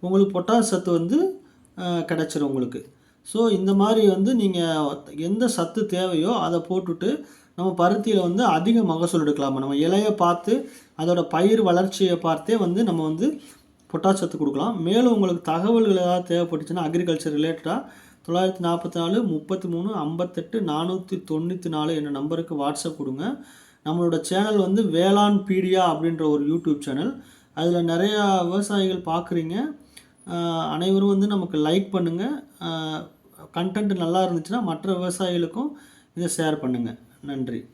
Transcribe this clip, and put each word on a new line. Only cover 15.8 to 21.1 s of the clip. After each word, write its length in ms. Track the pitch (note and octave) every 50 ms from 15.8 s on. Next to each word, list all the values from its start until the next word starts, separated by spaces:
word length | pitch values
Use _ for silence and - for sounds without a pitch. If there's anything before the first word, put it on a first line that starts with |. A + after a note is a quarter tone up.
| A3 G#3 F#3+
ஏதாவது 380 | F#3 F3+ F3 F3+ F3+ F3+ - E3+
தேவைப்பட்டுச்சுன்னா, 480 | F3 F3 E3+ E3+ D3+ D3+ D3+ E3+ F3+ E3
அக்ரிகல்ச்சர் 500 | D#3 E3 F3 F#3 F3 D#3+ D#3 - D#3+ D3+
ரிலேட்டடா 520 | D3 D3+ D#3+ E3 E3 - D#3+ F3+ B3 C#4+ - - - - - - _ _
தொள்ளாயிரத்தி 360 | - E3 F3+ F#3 F#3+ F#3 F#3 F3+
நாற்பத்தி 320 | E3+ E3+ E3+ - F3 -
நாலு, 280 | F3 E3 E3+ F#3+ A3+ B3
முப்பத்தி 460 | G3 D#3+ D3+ D3+ - F#3+ F#3+ - F3+
மூணு, 240 | E3+ E3 F3 G3+ A3
ஐம்பத்தெட்டு, 680 | F#3+ D3+ D3 E3 E3 F3+ F3 - - E3 - - A3+
நானூத்தி 640 | G3+ E3 D3 D3+ E3 F3 F#3 F#3+ F#3 -